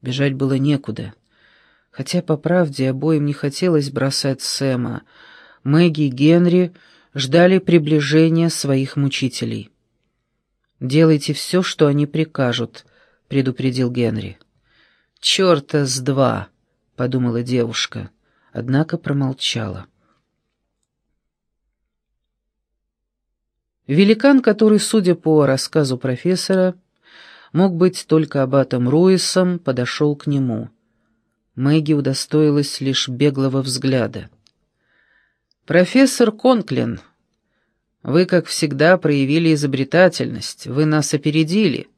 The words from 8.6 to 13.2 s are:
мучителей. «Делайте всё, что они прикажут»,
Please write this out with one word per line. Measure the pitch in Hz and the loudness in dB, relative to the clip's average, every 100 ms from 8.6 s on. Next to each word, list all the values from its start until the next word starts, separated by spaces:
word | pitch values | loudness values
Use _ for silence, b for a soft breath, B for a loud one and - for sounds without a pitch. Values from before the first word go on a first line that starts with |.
| 143 135 135 - | -2 -2 -2 -2
мучителей. | 139 - 131 - 120 110 104 _ _ _ _ _ _ _ _ _ _ _ | -2 -2 -6 -4 -8 -8 -12 _ _ _ _ _ _ _ _ _ _ _
«Делайте | 131 143 160 156 143 | -2 2 4 4 0
всё, | 143 - 180 | -8 -2 -2
что | 185 - 147 | -2 0 0
они | 143 147 | 2 -2
прикажут», | 156 156 - 127 120 120 - _ _ _ _ | -4 -6 -2 -2 -2 -6 -10 _ _ _ _